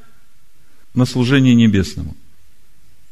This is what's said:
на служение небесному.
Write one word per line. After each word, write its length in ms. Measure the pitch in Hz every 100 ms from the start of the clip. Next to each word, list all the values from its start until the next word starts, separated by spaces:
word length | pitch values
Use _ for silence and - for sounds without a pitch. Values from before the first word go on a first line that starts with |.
| - - - - - - - - -
на 120 | 120 127
служение 500 | 131 120 135 131 120
небесному. 600 | 113 98 92 - 78 - - - - - - - - - -